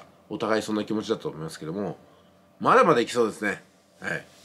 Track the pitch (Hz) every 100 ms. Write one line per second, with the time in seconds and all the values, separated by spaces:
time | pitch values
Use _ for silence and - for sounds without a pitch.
0 | - _ - 104 107 107 110 107 104 110
1 | 104 101 76 76 80 - 78 95 92 69
2 | - _ _ _ _ _ 127 233 202 123
3 | 113 123 107 - 104 92 - _ _ _
4 | - 80 - -